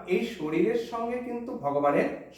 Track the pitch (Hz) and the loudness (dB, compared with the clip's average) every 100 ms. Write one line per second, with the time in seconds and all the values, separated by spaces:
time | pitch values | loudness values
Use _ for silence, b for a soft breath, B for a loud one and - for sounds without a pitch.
0 | - 185 233 - 151 160 208 233 233 226 | 0 0 0 -4 -2 2 4 2 -2 -4
1 | 233 247 247 240 240 - 143 143 143 - | -4 -4 -4 -6 -6 -4 -2 4 4 4
2 | - - - | 2 -2 -12